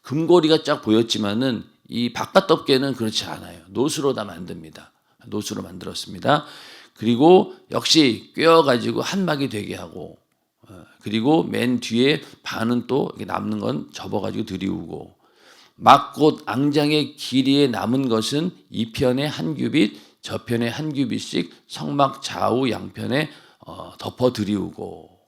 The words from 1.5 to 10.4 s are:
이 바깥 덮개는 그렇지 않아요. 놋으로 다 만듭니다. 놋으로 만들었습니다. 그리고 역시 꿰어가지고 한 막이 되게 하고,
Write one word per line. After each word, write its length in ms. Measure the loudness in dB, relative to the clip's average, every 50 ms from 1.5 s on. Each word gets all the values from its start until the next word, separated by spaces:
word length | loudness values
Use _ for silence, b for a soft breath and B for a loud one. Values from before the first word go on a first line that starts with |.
| -2 -4 -8 _ _ _ _
이 240 | -8 -4 -4 -4 -4
바깥 360 | -4 -6 -8 2 2 2 4
덮개는 480 | 4 0 2 4 2 2 2 2 -2 -4
그렇지 300 | -2 -4 -4 -4 -4 -8
않아요. 360 | -8 -12 -14 -14 -16 -18 -20 -20 -8
놋으로 440 | -2 -2 -2 0 -2 0 0 0 -2
다 120 | -2 -6
만듭니다. 640 | -10 -10 -14 -12 -12 -14 -14 -16 -18 -20 -20 -20 _ _ _ _ _ _ _ _
놋으로 340 | -10 -8 -8 -6 -6 -8 -8
만들었습니다. 840 | -10 -12 -14 -14 -14 -12 -10 -12 -12 -12 -14 -4 0 2 2 2 B B B B B B B B B B B
그리고 600 | -4 0 0 2 6 8 8 8 8 6 2 -8 -20 _ _
역시 600 | -6 -4 0 2 4 4 4 4 2 -2 -8 -12 _
꿰어가지고 640 | 0 4 6 6 6 6 4 2 0 0 -4 -4 -4
한 240 | -4 -4 -4 -2 -2
막이 240 | -2 -2 -4 -4 -4
되게 260 | -4 -8 -8 -8 -10
하고, 420 | -12 -12 -14 -14 -14 -14 -16 -16 _ _ _ _ _